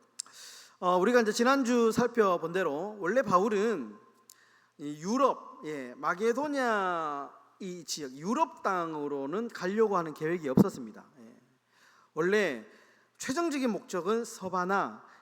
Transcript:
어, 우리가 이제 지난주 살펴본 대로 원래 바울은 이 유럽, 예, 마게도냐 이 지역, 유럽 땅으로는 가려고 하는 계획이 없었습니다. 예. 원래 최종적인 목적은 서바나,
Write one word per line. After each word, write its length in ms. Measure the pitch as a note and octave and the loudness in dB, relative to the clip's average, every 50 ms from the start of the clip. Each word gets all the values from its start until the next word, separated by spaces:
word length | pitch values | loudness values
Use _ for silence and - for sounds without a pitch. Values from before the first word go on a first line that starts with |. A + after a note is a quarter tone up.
| _ _ _ - - - - - - - - - - - _ - | _ _ _ -18 -18 -18 -18 -20 -20 -20 -20 -20 -20 -20 _ -2
어, 180 | F#3+ F3+ F3+ | 2 2 4
우리가 240 | F3+ F3+ A3+ B3 B3 | 4 6 6 6 6
이제 100 | A3+ G#3 | 4 4
지난주 600 | G#3 - A#3 B3+ C#4 C#4 C4 A3+ B3 A#3+ A#3 A3 | 2 2 4 4 4 4 4 4 4 6 4 4
살펴본 600 | G#3 - B3 A#3+ A#3+ A#3 G#3+ G3 - E3+ A#3+ E3 | 4 2 0 2 4 4 4 4 4 0 -2 -2
대로 460 | E3+ F#3+ F#3 D#3 C#3 D3+ F3+ G#3+ G#3+ G#3 | 0 0 0 0 0 -2 -4 -6 -8 -4
원래 220 | F3+ F3 A3 C4 | -2 0 2 2
바울은 760 | C4+ G#3 F#3 F3+ G3 A#3 G#3+ F#3+ G#3 A#3 G#3+ D#3+ A#2+ G#2+ G2+ - - _ _ _ _ - - _ _ _ _ _ _ _ _ - | 2 4 4 4 4 4 2 2 0 0 0 -2 -4 -8 -12 -18 -20 _ _ _ _ -20 -20 _ _ _ _ _ _ _ _ -12
이 200 | D3+ D3 D3 D3+ | -10 -10 -10 -8
유럽, 640 | D#3 F#3 A#3 C4+ C#4 A#3+ D#3+ - - - - - - | -4 -2 2 4 4 4 2 0 -6 -18 -16 -14 -10
예, 280 | D3+ D#3 C#3 B2+ B2 B2 | -10 -8 -8 -10 -12 -10
마게도냐 1400 | B2 D3 D#3+ F3 F3 A3 A#3 A#3+ B3 D4 D4+ C#4+ C#4 B3+ A#3+ A3 G#3 F#3+ F3+ F3 E3 D#3+ D3+ C#3+ C#3 C#3 B2+ - - _ _ _ - | -4 -2 -2 -2 0 0 0 0 0 -2 -2 -2 0 0 2 2 0 0 0 -2 -2 -2 -4 -6 -6 -8 -12 -14 -20 _ _ _ -12
이 260 | G3+ F#3 F3+ F3 D#3 | -12 -12 -10 -10 -10
지역, 260 | - - E3 D3 C3 B2+ | -10 -10 -8 -10 -10 -10
유럽 500 | C#3 D3+ F#3+ B3+ D4+ E4 D#4+ - - - | -8 -4 -2 0 0 0 -2 -2 -4 -2
땅으로는 840 | G#3+ F#3+ F3+ E3+ E3 D#3 D3+ C#3+ C#3+ C#3+ C#3 C3+ C3+ E3 G#3+ A#3+ A3+ | -2 0 0 -2 -4 -4 -6 -4 -4 -4 -4 -4 -4 -4 -4 -6 -6
가려고 460 | - - F3+ F3+ G3+ A3 A3+ G#3 G3+ | -6 -6 -4 -2 2 2 4 4 2
하는 180 | F3+ E3 D#3+ D3 | 0 -2 -2 -6
계획이 360 | - D#3 D#3 E3+ F#3 D#3 C3 | -4 -4 -2 -2 -2 -2 2
없었습니다. 560 | C3 - - F#3+ - D3 A#2+ G#2+ G2 G2 - - _ - | 2 2 2 2 0 -10 -12 -14 -16 -18 -20 -20 _ -20
예. 20 | A2+ A2+ B2 - _ _ _ _ _ _ _ _ _ _ _ _ _ _ - | -20 -20 -20 -20 _ _ _ _ _ _ _ _ _ _ _ _ _ _ -4
원래 520 | D#3 E3 F3+ G3+ G#3+ G3+ E3+ C3 A2+ G#2+ - - - _ _ _ _ _ _ _ | -2 0 2 2 2 2 0 -2 -6 -10 -16 -20 -20 _ _ _ _ _ _ _
최종적인 520 | - - - C4+ E4+ E4+ E4 C#4 C#4+ C4 A#3+ | -10 -8 -4 -2 -2 0 0 0 0 0 0
목적은 560 | G3+ E3 - - - F3+ D#3+ F#3 A3+ A#3 A#3 | -2 -2 -6 -6 -6 -4 -2 -2 -2 -2 -4
서바나, 800 | A3+ - - F#3 F#3 F3 F#3 F3+ F#3 G3 G3 E3 A#2+ G#2+ - - - - - | -6 -10 -10 -8 -6 -4 -2 -2 0 0 0 -2 -2 -6 -12 -20 -20 -20 -20